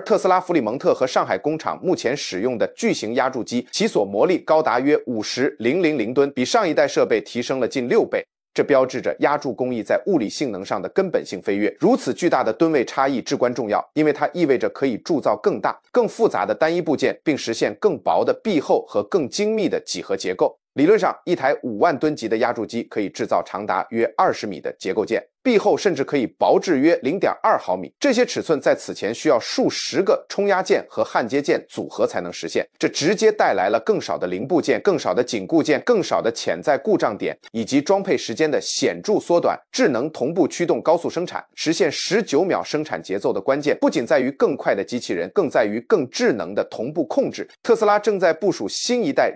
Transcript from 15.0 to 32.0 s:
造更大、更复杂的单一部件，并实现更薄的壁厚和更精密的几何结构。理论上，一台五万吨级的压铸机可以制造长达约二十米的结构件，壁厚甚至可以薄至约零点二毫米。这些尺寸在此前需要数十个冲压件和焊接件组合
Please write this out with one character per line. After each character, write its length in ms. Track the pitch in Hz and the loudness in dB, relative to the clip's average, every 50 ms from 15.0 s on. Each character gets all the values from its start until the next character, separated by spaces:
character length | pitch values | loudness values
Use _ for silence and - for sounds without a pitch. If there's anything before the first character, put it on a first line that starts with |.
| - - 175 135 | -2 -2 -2 0
造 180 | - 131 107 - - | 0 0 0 0 0
更 160 | 208 156 110 | 0 0 0
大、 180 | - 139 - - _ _ | 0 -2 -4 -4 _ _
更 160 | - 247 233 202 | 0 0 0 0
复 200 | - - 226 202 | 0 0 0 2
杂 180 | - 107 104 | 2 0 0
的 100 | 98 107 | 0 0
单 180 | - 156 160 170 | 2 2 2 2
一 80 | 175 | 0
部 140 | 165 165 143 | 0 0 0
件， 200 | 120 - 117 98 - - | 2 2 0 0 -2 -2
并 140 | - 147 120 | -2 -2 -2
实 160 | - - 113 | -2 -4 -2
现 220 | - 151 117 104 - | 0 -2 -2 0 0
更 200 | - 208 165 107 | 0 0 0 0
薄 240 | - - 82 90 117 | 0 0 2 2 2
的 100 | 135 - - | 2 0 -2
壁 180 | - 220 196 147 | -2 -2 0 0
厚 240 | - - 180 131 - - | 2 2 2 0 0 -2
和 160 | - 104 104 | -2 -4 -2
更 260 | - - 190 147 117 | 0 0 -2 0 -2
精 240 | - - 208 208 220 | -2 -2 -2 0 0
密 140 | 220 196 131 | 0 0 0
的 120 | 92 82 - | -2 -2 -4
几 160 | - - 92 | -6 -8 -8
何 140 | - - - - | -6 -4 -4 -4
结 160 | - 90 90 | -2 -4 -2
构。 240 | 92 156 135 - _ _ _ - | 0 0 0 -2 _ _ _ -2
理 120 | - 139 | 2 4
论 120 | 170 220 208 | 4 4 4
上， 180 | 208 151 110 - _ | 4 0 -2 -2 _
一 100 | - 175 | -4 -2
台 200 | - 131 135 147 - - | 0 2 0 0 0 -4
五 140 | 127 110 101 | -6 -2 2
万 200 | 131 175 151 120 | 2 2 2 2
吨 160 | - 156 151 | 0 -2 -2
级 120 | 127 117 110 | -2 -2 -2
的 100 | 110 110 | 0 0
压 140 | 120 120 | 0 0
铸 140 | 117 120 110 | -2 -2 -6
机 180 | - - 117 113 | -6 -6 -6 -8
可 160 | - - 120 | -6 -4 -4
以 80 | 101 92 | -4 -4
制 160 | - - 120 | -4 -6 -4
造 180 | 95 - 90 85 | -2 0 -2 -2
长 220 | - - 92 104 | -2 -6 -6 -4
达 200 | 104 95 92 - - | -2 -2 -2 -2 -2
约 200 | - 117 113 117 - - | -2 -2 -2 0 0 2
二 160 | 190 170 117 | 2 2 0
十 120 | - - | -2 -4
米 140 | 107 92 71 | -8 -8 -8
的 140 | - 64 - - | -8 -8 -8 -6
结 160 | - 95 92 | -6 -4 -2
构 120 | 107 98 | -2 0
件， 180 | - 110 98 - - _ _ | 0 -2 -2 -4 -6 _ _
壁 160 | - 254 240 190 | 0 2 2 4
厚 200 | - 214 165 135 | 4 2 2 2
甚 180 | - 208 170 | 2 0 0
至 80 | 131 135 | 0 -2
可 140 | - - 143 | -2 0 0
以 100 | 117 98 | 0 -2
薄 320 | - - - - 143 190 | -2 0 2 4 4 4
至 200 | - 196 165 127 | 2 2 2 4
约 200 | 135 165 170 170 | 4 4 4 2
零 160 | - 131 160 196 | 2 -2 -2 0
点 140 | - 123 92 - | 0 -2 0 0
二 160 | - 220 202 139 | 2 2 2 2
毫 200 | - - 92 95 | 0 -2 -4 -4
米。 120 | 87 - - _ | -4 -8 -6 _
这 140 | - 285 | 0 2
些 140 | 247 233 247 | 4 2 2
尺 160 | - - - | 0 0 -4
寸 180 | 98 - 160 135 | -2 0 -2 0
在 160 | - 165 139 | 2 2 0
此 180 | - - - 90 | 0 -2 -6 -8
前 220 | - - 98 117 | -4 -4 -4 -4
需 140 | - - 156 | 0 2 2
要 100 | 139 113 | 2 2
数 300 | - - - - 247 156 | 0 -2 -2 0 0 0
十 320 | - - - - - 143 | 0 -2 -6 -4 -2 0
个 240 | 196 202 - - - - | 2 2 0 0 -2 -4
冲 220 | - - 202 202 | -4 -2 0 0
压 120 | 196 180 | 0 0
件 240 | 185 - 202 127 - - | 2 2 0 0 0 -2
和 120 | - - | -4 -4
焊 240 | 110 - - 175 139 | -4 -2 -2 -2 -2
接 160 | 110 120 139 | 0 0 0
件 220 | 135 - 151 - - - | 0 0 0 0 -2 -6
组 180 | - - 90 - | -8 -8 -8 -6
合 180 | - - | -2 -2